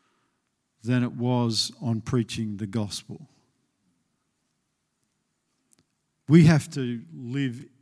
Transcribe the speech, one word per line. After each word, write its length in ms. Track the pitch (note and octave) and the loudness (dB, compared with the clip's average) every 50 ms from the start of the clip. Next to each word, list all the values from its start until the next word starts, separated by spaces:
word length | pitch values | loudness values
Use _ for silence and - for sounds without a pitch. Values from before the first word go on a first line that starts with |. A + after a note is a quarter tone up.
| _ _ _ _ _ _ _ _ _ _ _ _ _ _ _ _ G#2 | _ _ _ _ _ _ _ _ _ _ _ _ _ _ _ _ -4
than 180 | A2+ B2+ B2 B2 | -2 0 0 0
it 100 | A#2+ - | -2 -4
was 600 | - A#2 B2 B2+ B2 A#2+ A2+ A2 G#2 - - - - | -4 -2 -2 0 0 0 0 0 -2 -4 -6 -6 -8
on 200 | E3 A#2 A2+ A2 | -4 -4 -4 -4
preaching 580 | - - - B2 A2 - - A2+ A2+ G#2+ G#2 G2 | -4 -2 -2 -2 -2 -2 -4 -8 -8 -8 -8 -8
the 80 | A2 | -10
gospel. 640 | G2 G2 A#2 G#2 F#2+ - - - - - - - - _ _ _ _ _ _ _ _ _ _ _ _ _ _ _ _ _ _ _ _ _ _ _ _ _ _ _ _ _ _ _ _ _ _ _ _ _ _ _ _ _ _ _ _ _ _ _ _ _ _ _ _ _ _ _ _ _ _ _ - | -8 -6 -6 -6 -6 -8 -12 -14 -14 -18 -18 -20 -20 _ _ _ _ _ _ _ _ _ _ _ _ _ _ _ _ _ _ _ _ _ _ _ _ _ _ _ _ _ _ _ _ _ _ _ _ _ _ _ _ _ _ _ _ _ _ _ _ _ _ _ _ _ _ _ _ _ _ _ 6
We 160 | D3 F3 D#3+ | 8 8 10
have 260 | D#3+ E3 D3 - - | 10 8 6 2 -2
to 320 | - C#3+ C3 A#2+ A#2+ A#2 - - E3 | -6 -8 -6 -6 -6 -8 -10 -14 -18
live 540 | D3 B2+ A#2 B2+ C#3+ C#3 B2+ A#2 B2+ - - _ _ | -14 -12 -8 -4 -4 -4 -4 -4 -8 -14 -20 _ _